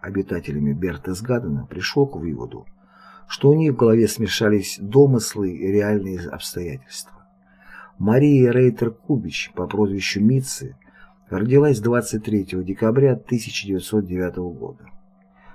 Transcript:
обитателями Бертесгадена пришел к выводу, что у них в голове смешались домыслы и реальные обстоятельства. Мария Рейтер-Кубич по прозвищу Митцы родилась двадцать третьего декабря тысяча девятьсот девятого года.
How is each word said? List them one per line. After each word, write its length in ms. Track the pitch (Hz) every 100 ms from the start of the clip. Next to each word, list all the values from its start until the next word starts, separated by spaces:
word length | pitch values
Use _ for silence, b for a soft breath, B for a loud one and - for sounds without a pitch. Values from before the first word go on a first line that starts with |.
обитателями 720 | 92 98 95 87 - 73 71
Бертесгадена 920 | 71 90 78 - 92 117 120 98 71 -
пришел 400 | - - 147 139
к 100 | 85
выводу, 500 | 82 62 60 - - - B B B B B
что 220 | - 139
у 40 |
них 180 | 156 156
в 40 | 123
голове 300 | 117 113 107
смешались 720 | - 104 - 107 104 95 -
домыслы 720 | 101 135 143 127 - 107 98
и 160 | 82 95
реальные 560 | 104 104 104 95 92 85
обстоятельства. 1000 | - - - 87 69 - - - - _ _ B B B B B B
Мария 540 | 98 123 147 139 123
Рейтер-Кубич 1000 | 123 127 113 113 - - 135 87 - -
по 120 | - 90
прозвищу 540 | 101 104 98 - 101
Митцы 560 | 107 131 131 - - - b b b b -
родилась 500 | 95 110 139 147 117
двадцать 440 | 113 120 113 110
третьего 380 | 107 107 92 92
декабря 540 | 90 98 110 123 135 120
тысяча 500 | - 123 110 - 101
девятьсот 380 | 95 - 107
девятого 480 | 95 90 90 90 90
года. 320 | 76 - - - - _ _ _ b b